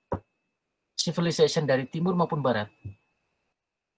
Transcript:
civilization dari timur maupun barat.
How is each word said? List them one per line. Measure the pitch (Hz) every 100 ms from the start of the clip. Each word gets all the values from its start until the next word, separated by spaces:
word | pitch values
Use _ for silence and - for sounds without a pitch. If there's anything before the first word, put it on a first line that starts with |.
| _ - - _ _ _ _ _ _
civilization | - - 165 170 156 147 165 143
dari | 131 135
timur | 160 175
maupun | 180 160 156 131
barat. | 110 104 _ - - _ _ _ _ _ _ _ _ _